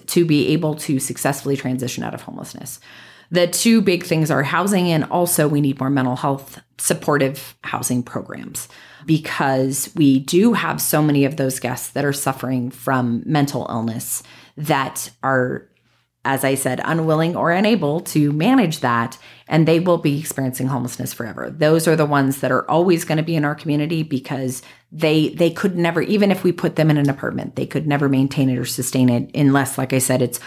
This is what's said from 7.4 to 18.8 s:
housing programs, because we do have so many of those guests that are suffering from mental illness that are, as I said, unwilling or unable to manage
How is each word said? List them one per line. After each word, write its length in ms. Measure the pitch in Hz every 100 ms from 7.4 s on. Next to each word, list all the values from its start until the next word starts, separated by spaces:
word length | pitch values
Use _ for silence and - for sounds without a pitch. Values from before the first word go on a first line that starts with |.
| - -
housing 400 | - - - 123
programs, 640 | 120 110 - - - - - - - - -
because 840 | 156 - - 143 135 135 139 - 175
we 240 | 139 131
do 340 | - 175 233
have 260 | 226 160 147
so 200 | - 156
many 240 | 151 143 139
of 120 | 156
those 220 | 135 131
guests 300 | 123 123 -
that 140 | 135 143
are 80 |
suffering 560 | 139 135 131 123 127 123
from 540 | - - 131 120 117 -
mental 400 | 143 143 131 -
illness 520 | 113 113 117 - - - - - -
that 540 | 147 139 131 - - -
are, 440 | 131 131 127 - - _ _ _ _ _ -
as 180 | 135
I 100 | 135 135
said, 240 | 135 127
unwilling 520 | - 160 160 156 165 165
or 160 | 151
unable 500 | 180 208 220 147 160
to 300 | - 156 147
manage 480 | 147 202 269 170 151